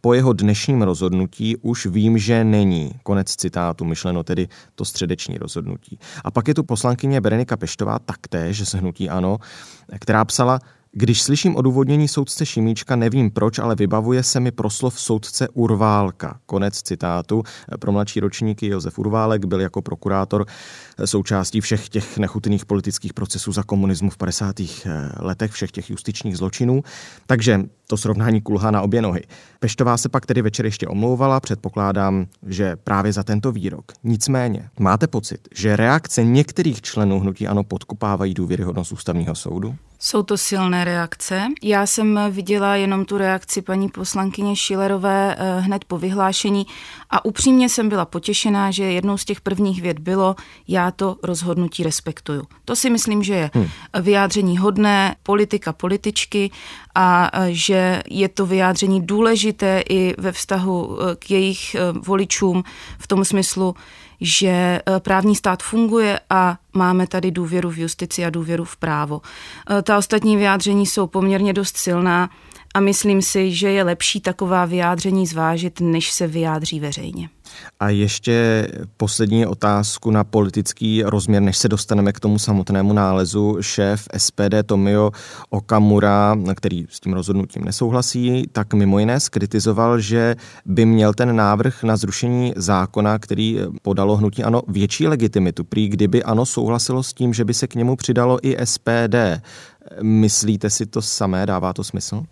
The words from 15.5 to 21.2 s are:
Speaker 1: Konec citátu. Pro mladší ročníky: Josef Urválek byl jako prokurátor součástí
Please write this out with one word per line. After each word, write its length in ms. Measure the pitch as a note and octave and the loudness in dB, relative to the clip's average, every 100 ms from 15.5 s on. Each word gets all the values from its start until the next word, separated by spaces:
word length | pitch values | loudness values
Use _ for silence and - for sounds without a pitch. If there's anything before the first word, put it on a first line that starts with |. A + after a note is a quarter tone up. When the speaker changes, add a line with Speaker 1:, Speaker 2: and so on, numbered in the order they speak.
| - A#2 G#2+ A2 G#2 G2 - E2+ - - | 0 0 2 4 2 0 -4 -12 -12 -6
Speaker 1:
Konec 360 | G2 G2 - | -2 -2 -4
citátu. 600 | - F2+ F2+ F2 F2 G#2+ A2 - - - | -8 -6 -4 -4 -2 -2 -4 -14 -14 -8
Pro 120 | - | -2
mladší 280 | G2+ G#2 - | -2 -2 -2
ročníky: 460 | G2+ - A2 G#2 G#2 | -4 -2 -4 -2 -4
Josef 320 | G2 E2+ - | -4 -6 -6
Urválek 460 | G#2 A2 A2 A2 | 0 2 4 2
byl 160 | F#2+ F#2 | 0 0
jako 220 | F#2 G2 | -2 -4
prokurátor 640 | - E2 G2 F#2+ F#2+ G#2 G2+ - - - - - | -6 -6 -2 0 0 0 -2 -8 -20 -20 -20 -6
součástí 560 | G2 G#2 | -2 -2